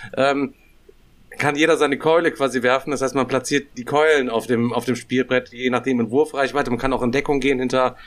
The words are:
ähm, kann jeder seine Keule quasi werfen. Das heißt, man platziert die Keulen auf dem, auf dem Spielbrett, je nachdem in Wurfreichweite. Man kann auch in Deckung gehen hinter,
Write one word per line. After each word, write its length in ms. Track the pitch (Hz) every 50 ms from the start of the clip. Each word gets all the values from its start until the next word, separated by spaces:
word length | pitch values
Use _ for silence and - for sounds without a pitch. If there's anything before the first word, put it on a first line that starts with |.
| - - - -
ähm, 360 | 131 139 139 139 139 127 - _ _ _ _ _ _ - - _ _ _ _ _ - - - -
kann 160 | 135 143 143
jeder 220 | 143 156 165 160 135
seine 200 | 143 139 139 123
Keule 320 | - 156 160 170 170 165
quasi 300 | - - 139 131 120 127
werfen. 300 | 117 123 127 135 - -
Das 100 | 139 123
heißt, 140 | 135 131 113
man 120 | 139 127 123
platziert 420 | 135 131 123 - 143 143 - - - 127
die 80 | 120
Keulen 440 | - 139 147 151 160 156 143 131 123
auf 160 | 113 113 -
dem, 260 | - 127 113 117 120
auf 140 | 117 120 113
dem 120 | - 123 117
Spielbrett, 520 | - - 123 127 127 - 127 127 123 -
je 200 | - 120 127 127
nachdem 280 | 123 123 120 135 131 120
in 120 | 117 107
Wurfreichweite. 580 | 113 139 156 151 - 135 139 127 - 143 143 127
Man 100 | 120 117
kann 140 | - 131 131
auch 80 | 117
in 100 | 123 123 117
Deckung 260 | 139 143 - 147 139
gehen 180 | 127 135 139 127
hinter, 380 | 127 123 127 131 127 127 120 - -